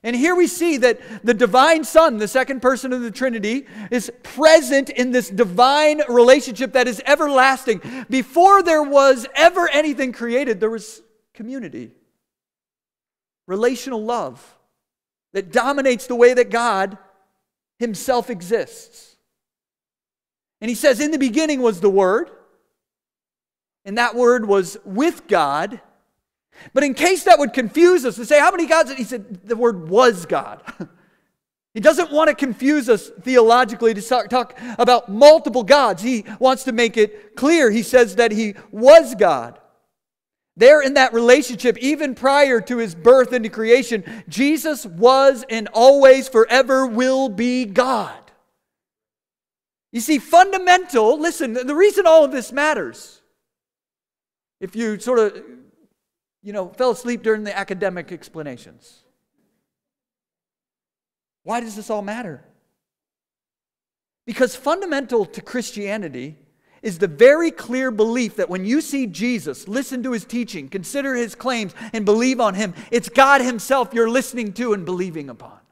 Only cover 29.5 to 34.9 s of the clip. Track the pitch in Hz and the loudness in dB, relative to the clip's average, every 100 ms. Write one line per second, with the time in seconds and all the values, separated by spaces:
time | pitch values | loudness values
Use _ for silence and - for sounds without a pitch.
29.5 | 226 240 190 160 196 254 185 170 156 110 | -2 -2 -2 -2 2 2 2 -6 -6 -6
30.5 | 104 - - 156 _ _ _ _ _ _ | -16 -20 -18 -20 _ _ _ _ _ _
31.5 | _ _ 220 254 320 349 294 311 294 269 | _ _ 0 2 2 -2 0 0 0 -6
32.5 | 208 262 302 240 214 - - 240 254 226 | -2 -2 0 0 -2 -2 -14 0 4 4
33.5 | 240 247 240 226 208 196 254 208 254 240 | 4 2 -2 -2 -2 -4 -4 -2 -4 -6
34.5 | - 240 226 226 | -12 -16 -2 2